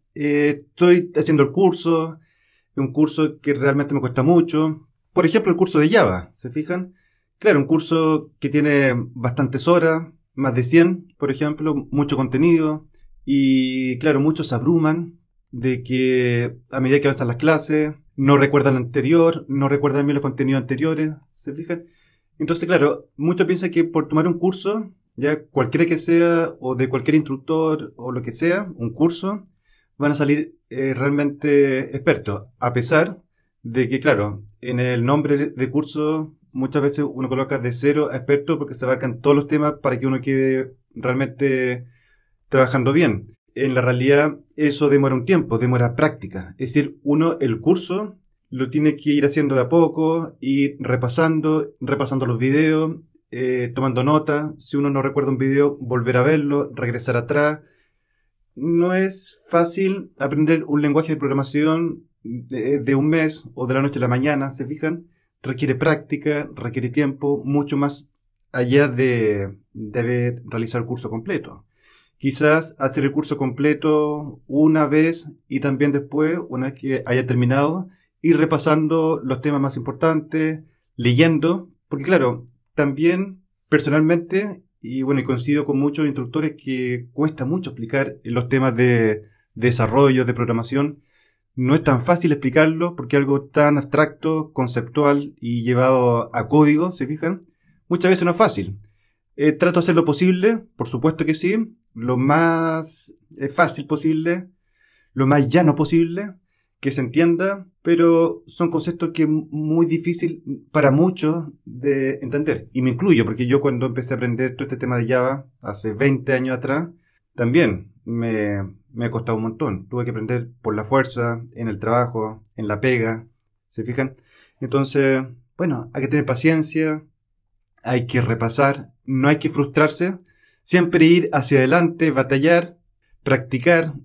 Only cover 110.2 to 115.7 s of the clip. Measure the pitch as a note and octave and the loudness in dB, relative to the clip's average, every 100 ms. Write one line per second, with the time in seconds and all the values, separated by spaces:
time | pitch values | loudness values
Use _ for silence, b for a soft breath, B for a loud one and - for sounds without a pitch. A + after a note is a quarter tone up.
110.2 | E3+ - C3+ C#3 - D3+ C#3+ C#3 F#3 F3+ | -4 -6 -10 -12 -4 2 4 4 2 2
111.2 | D#3 E3+ D3 - - B2 C#3 C3+ C3+ C3+ | -2 -2 -6 -14 -18 -6 -2 0 -2 -4
112.2 | B2 C#3+ D#3 A2+ - C3 B2+ B2 F#3+ C#3+ | -6 -4 -2 -4 -4 -2 -2 0 4 4
113.2 | G#2+ A2 B2 C#3 C#3+ B2 B2+ B2 A#2+ B2+ | 2 0 0 2 2 -2 -4 -4 -6 -4
114.2 | A#2+ A#2 B2+ B2+ C#3+ B2+ B2+ B2 A2+ B2+ | -2 -2 -4 -4 -8 -6 -4 -2 0 0
115.2 | B2+ C#3 - _ A2 | 0 -4 -10 _ -14